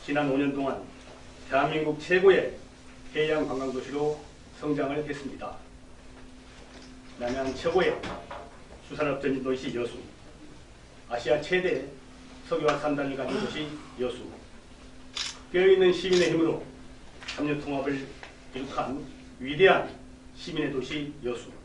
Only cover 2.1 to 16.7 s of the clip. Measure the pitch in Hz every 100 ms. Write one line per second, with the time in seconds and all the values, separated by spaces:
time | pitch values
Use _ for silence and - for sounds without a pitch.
2.1 | 185 196 175 - - - - - - -
3.1 | 151 156 156 131 131 131 127 117 143 151
4.1 | 151 - - - - 151 143 139 143 147
5.1 | 139 127 - - - - - - - -
6.1 | - - - - - - - - - -
7.1 | - 120 131 131 - 170 180 160 - -
8.1 | - - - - - - - - 135 147
9.1 | 135 147 131 127 127 147 117 120 - -
10.1 | - - - - - - - - - -
11.1 | 120 160 147 - 185 180 135 - - -
12.1 | - - - - 160 151 143 147 143 139
13.1 | 139 - 208 190 151 151 151 - - 123
14.1 | 117 131 - - - - - - - -
15.1 | - - - - 180 190 185 185 165 185
16.1 | 180 160 160 165 - -